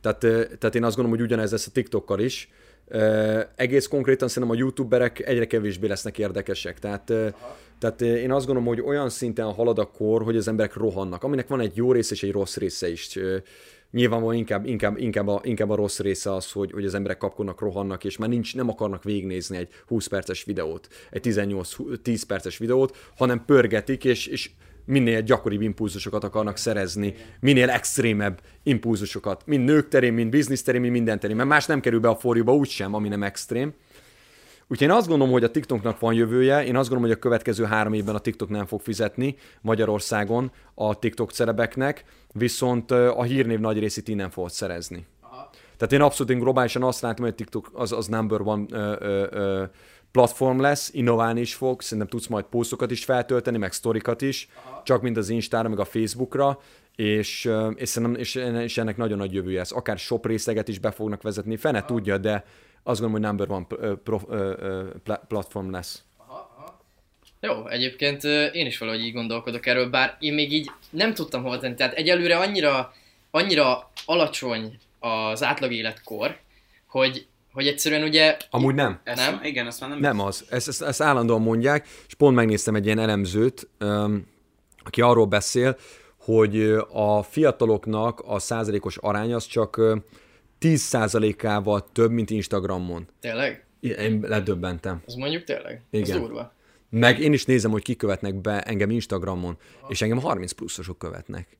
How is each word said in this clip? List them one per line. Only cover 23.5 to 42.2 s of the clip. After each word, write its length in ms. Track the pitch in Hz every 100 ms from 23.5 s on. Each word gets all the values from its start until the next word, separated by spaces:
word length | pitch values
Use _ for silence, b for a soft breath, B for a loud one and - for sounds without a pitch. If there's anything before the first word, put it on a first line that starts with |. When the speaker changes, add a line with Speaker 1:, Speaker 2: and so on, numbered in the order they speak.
| 139 113 107 101 131
Speaker 1:
és, 220 | 131 117 -
és 240 | 131 - _ b b
minél 360 | - 135 120 113
gyakoribb 400 | 110 120 - 104
impulzusokat 640 | 110 98 107 95 - 104
akarnak 320 | 104 107 107 98
szerezni, 580 | - 104 95 92 101 - B B
minél 300 | 127 135 123
extrémebb 720 | 120 - - 117 104 104 90 b b
impulzusokat, 800 | - 123 117 107 98 - 104 95 -
mind 180 | 147
nők 240 | 127 151 143
terén, 240 | 139 123
mind 180 | 117 117
biznisz 320 | 135 135 135
terén, 180 | - 123
mind 120 | 123
minden 280 | 120 113 104
terén, 160 | 104 107
mert 120 | 131
más 180 | 147 -
nem 140 | 147
kerül 200 | 127 117
be 80 | 117
a 80 | 110
forjúba 380 | 127 117 113
úgysem, 400 | 139 139 - 95
ami 140 | 104 104
nem 140 | 101
extrém. 500 | 101 - - 117 143 147 b b b b b b b b b
Úgyhogy 160 | 117 139
én 40 |
azt 140 | 208 185
gondolom, 240 | 156 135
hogy 120 | 123
a 60 | 117
TikToknak 480 | 156 - 123 110 107
van 140 | 113
jövője, 500 | 113 117 123 131 143
én 120 | 127 123
azt 120 | 127
gondolom, 140 | 127
hogy 80 | 117
a 60 | 110
következő 460 | 127 117 - 107
három 280 | 110 110 107
évben 220 | 107 101
a 40 | 104
TikTok 300 | 107 107 98
nem 180 | 104 98
fog 140 | 107
fizetni 560 | - 98 107 - 131 135 B B
Magyarországon 920 | 107 110 110 104 - 110 101 117 131 b b
a 240 | - 107 104
TikTok 320 | 117 - 113
celebeknek, 760 | - 113 107 117 - 131 147 - b